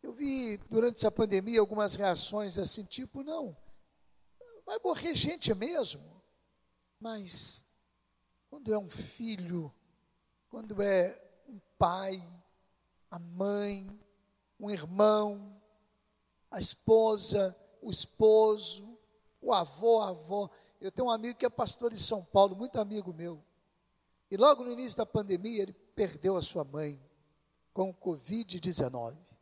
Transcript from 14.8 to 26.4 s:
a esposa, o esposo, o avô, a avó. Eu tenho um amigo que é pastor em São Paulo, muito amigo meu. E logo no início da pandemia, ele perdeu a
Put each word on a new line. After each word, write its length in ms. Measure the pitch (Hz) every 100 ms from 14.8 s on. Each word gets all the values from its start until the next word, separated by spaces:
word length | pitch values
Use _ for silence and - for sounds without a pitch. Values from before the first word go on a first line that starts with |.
| 156 185 214 214 214 202 202 - _ _ _ _ _ _ _ _ _
a 80 | 190
esposa, 960 | 185 - - 220 220 208 185 202 190 185 _ _
o 80 | 233
esposo, 1120 | 185 - _ 220 214 220 214 196 185 202 233 _ _ _ _
o 140 | 247
avô, 480 | 208 165 156 226 226
a 80 | 202
avó. 400 | 175 156 202 202 - _ _
Eu 100 | 190
tenho 160 | - 254
um 40 |
amigo 280 | 226 233 240
que 60 | 247
é 40 |
pastor 440 | - 214 - 240
em 40 | 226
São 280 | 151 214 170
Paulo, 320 | 196 196 190
muito 200 | 247 -
amigo 360 | 202 214 185
meu. 280 | 160 170 160 _ _ _ _ _ _ _ _ _
E 60 | 196
logo 300 | 269 277 247
no 60 |
início 240 | 240 254 190
da 80 | 214
pandemia, 560 | 220 202 180 208 226
ele 120 | 196
perdeu 640 | - _ - 196 151 185
a 60 | 190